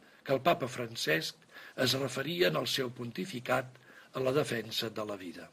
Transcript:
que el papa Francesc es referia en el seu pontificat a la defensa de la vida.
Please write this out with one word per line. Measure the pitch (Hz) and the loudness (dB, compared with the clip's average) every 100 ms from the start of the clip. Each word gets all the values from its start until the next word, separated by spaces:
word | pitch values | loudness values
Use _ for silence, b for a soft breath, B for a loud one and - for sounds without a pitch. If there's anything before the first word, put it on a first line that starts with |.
| b b | b b
que | - | 0
el | 135 | 4
papa | 131 170 127 | 4 4 0
Francesc | - 117 117 - 160 151 - - B B - | -4 -6 -2 0 2 0 -8 -18 B B 0
es | 127 131 | 2 2
referia | 135 135 139 175 180 | 0 -2 -2 4 4
en | 151 | 4
el | 123 | 0
seu | - 127 | 0 -2
pontificat | 123 120 - - 123 127 127 127 - B B B | -4 -8 -6 -6 -6 0 0 0 -12 B B B
a | - | -2
la | 131 | 2
defensa | 139 135 117 107 - 113 | 2 2 -2 -2 -4 -4
de | 107 107 | -4 -6
la | 101 | -6
vida. | 90 85 85 | -8 -12 -16